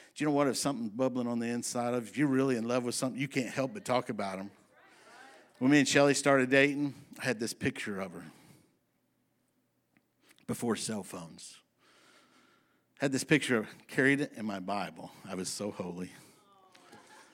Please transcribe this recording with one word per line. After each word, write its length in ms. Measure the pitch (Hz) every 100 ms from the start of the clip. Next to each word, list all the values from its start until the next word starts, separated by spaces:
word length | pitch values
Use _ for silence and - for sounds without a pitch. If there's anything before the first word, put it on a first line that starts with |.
| - -
you 80 | 151
know 80 |
what? 140 | 143 143
If 100 | 104
something's 320 | 139 113 110
bubbling 360 | 110 131 123 120
on 140 | 117
the 80 | 117
inside 460 | 120 - 120 120
of, 120 | 123 107
if 120 | 113
you're 100 | 147
really 300 | 131 135 120
in 100 | 117
love 160 | 127
with 120 | 120 -
something, 240 | 131 117
you 100 | 139
can't 180 | 139 113
help 260 | 135 131
but 120 | 104 -
talk 240 | 127 123
about 300 | 104 98 95
'em. 120 | 98 - _ _ - - - - - - - -
When 120 | 131
me 80 | 147
and 80 | 131
Shelly 260 | 143 143
started 360 | 139 147 139 127
dating, 460 | 135 143 139 143 127 - -
I 20 |
had 160 | 131 110
this 140 | 113
picture 480 | - 139 - 110 95
of 100 | 95
her. 140 | 87 80 - - - _ _ _ _ _ _ _ _ _ _ _ _ _ _ _ _ _ _ -
Before 300 | 113 117 107
cell 260 | - 107
phones. 540 | 92 - 82 - - - _ _ _ _ _ _ _ _ _ _ _ _ _ -
Had 140 | 139
this 100 | 131
picture 340 | - 151 - 117
of, 100 | 104 - -
carried 320 | - 131 139
it 140 | 147 117
in 100 | 107
my 140 | 98
Bible. 520 | 92 101 87 - - - 98
I 80 | 92
was 120 | 87
so 240 | - 104
holy. 400 | - 90 87 90 - - _ _ _ - - - - - - -